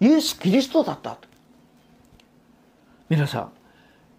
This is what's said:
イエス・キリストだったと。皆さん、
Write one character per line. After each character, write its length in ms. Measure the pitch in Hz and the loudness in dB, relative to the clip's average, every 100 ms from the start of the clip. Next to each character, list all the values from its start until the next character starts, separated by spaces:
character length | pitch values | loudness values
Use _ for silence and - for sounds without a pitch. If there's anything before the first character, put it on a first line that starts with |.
イ 60 | 220 | 4
エ 140 | 311 | 4
ス・ 180 | - - | 0 -4
キ 120 | 190 | 0
リ 100 | 240 | 0
ス 100 | 262 | 2
ト 120 | 320 | -2
だ 120 | - | -2
っ 40 | - | -6
た 120 | 113 | -12
と。 160 | - - _ _ _ _ _ _ _ _ _ _ _ _ _ _ _ _ _ - | -16 -20 _ _ _ _ _ _ _ _ _ _ _ _ _ _ _ _ _ -4
皆 180 | 160 143 | -2 0
さ 140 | 113 | -4
ん、 120 | - - _ _ _ _ _ | -10 -16 _ _ _ _ _